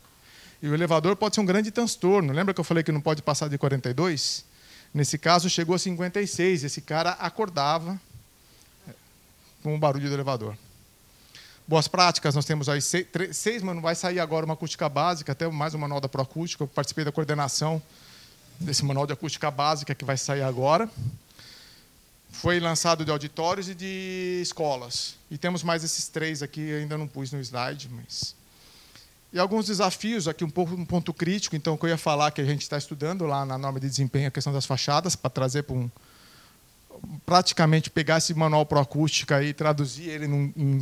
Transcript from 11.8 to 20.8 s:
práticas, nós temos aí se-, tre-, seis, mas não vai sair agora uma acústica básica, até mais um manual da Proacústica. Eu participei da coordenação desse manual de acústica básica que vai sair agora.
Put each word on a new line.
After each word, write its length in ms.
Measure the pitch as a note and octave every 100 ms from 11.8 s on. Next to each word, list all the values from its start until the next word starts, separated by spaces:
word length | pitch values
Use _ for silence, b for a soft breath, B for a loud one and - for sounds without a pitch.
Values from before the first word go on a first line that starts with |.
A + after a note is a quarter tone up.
| D3
práticas, 480 | F#3 F3+ - D#3 C#3+
nós 80 |
temos 240 | C#3+ D3+ C#3
aí 120 | C#3+
se-, 220 | - F3
tre-, 320 | F3+ E3 F3+
seis, 260 | D3+ G#3+ A#3
mas 140 | F#3
não 80 | E3+
vai 140 | E3 E3+
sair 240 | F3+ F3
agora 260 | D#3+ D#3+ D#3+
uma 80 |
acústica 340 | D#3 D#3 - D#3
básica, 440 | C#3 E3+ E3+ D3
até 160 | C3+ E3
mais 260 | D3+ D#3
um 40 | D3+
manual 220 | D3 C#3+
da 80 | C3+
Proacústica. 540 | C3+ C3 D#3+ E3+ -
Eu 60 | C#3
participei 360 | - - -
da 60 | D#3
coordenação 720 | D#3+ D3+ D3 C3+ - D3+ D#3+ - B B B B B - -
desse 240 | E3 C3
manual 240 | C#3+ C#3 C#3+
de 40 |
acústica 380 | C#3+ D#3 - D3+
básica 420 | C#3 D3 D#3 C#3+
que 120 | C3+
vai 120 | C3 C3+
sair 260 | - C#3
agora. 460 | C3 B2 C3+ E3+